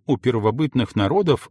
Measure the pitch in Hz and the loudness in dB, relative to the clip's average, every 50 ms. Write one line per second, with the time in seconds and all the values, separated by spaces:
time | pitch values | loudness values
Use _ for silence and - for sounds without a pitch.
0 | _ - 131 113 - 127 117 110 104 110 110 139 156 143 - 127 113 - - 110 | _ -2 -2 0 0 0 0 0 0 0 0 0 -2 -2 0 -2 -2 -2 0 0
1 | 101 98 165 202 190 170 135 - - - | 0 2 2 2 2 2 0 0 -2 -8